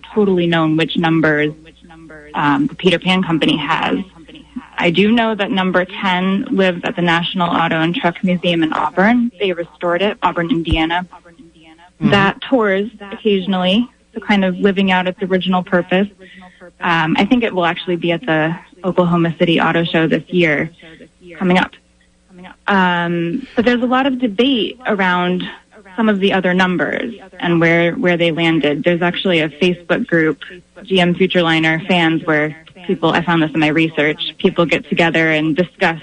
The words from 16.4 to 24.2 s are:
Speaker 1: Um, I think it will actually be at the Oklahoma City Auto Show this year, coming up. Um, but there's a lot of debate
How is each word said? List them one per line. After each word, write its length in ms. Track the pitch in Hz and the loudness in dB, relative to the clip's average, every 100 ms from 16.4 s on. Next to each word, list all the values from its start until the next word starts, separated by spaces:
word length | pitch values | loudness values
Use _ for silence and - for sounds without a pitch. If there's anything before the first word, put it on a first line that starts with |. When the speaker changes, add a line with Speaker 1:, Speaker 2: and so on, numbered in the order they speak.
| 185 _ 180 _ | -20 _ -20 _
Speaker 1:
Um, 360 | 175 165 160 151 | -2 0 2 2
I 80 | 202 | 2
think 180 | 247 | 2
it 100 | 226 | 2
will 120 | 185 170 | 0 -2
actually 320 | 180 - 170 | -2 -4 -2
be 140 | 170 | 0
at 100 | 165 | -2
the 360 | - 156 156 170 - - | 0 0 0 -4 -12 -8
Oklahoma 520 | 190 175 175 170 165 156 | -2 0 2 2 0 0
City 240 | 175 165 | 0 2
Auto 220 | 160 165 | 2 0
Show 240 | 170 170 160 | 0 0 2
this 200 | 160 - | 0 -2
year, 420 | 180 165 147 165 - 160 165 - _ 180 170 | 0 2 0 -4 -10 -20 -20 -20 _ -20 -4
coming 200 | 185 180 | 0 2
up. 140 | - - _ _ _ _ _ 180 180 - - | 0 -8 _ _ _ _ _ -20 -20 -10 -2
Um, 800 | 196 180 175 170 170 170 - - - | 2 2 0 -2 -2 -2 -6 -4 -2
but 80 | 226 | 0
there's 180 | 247 | 0
a 40 | 240 | 0
lot 200 | 254 269 | 0 0
of 120 | |
debate 600 | 254 | -2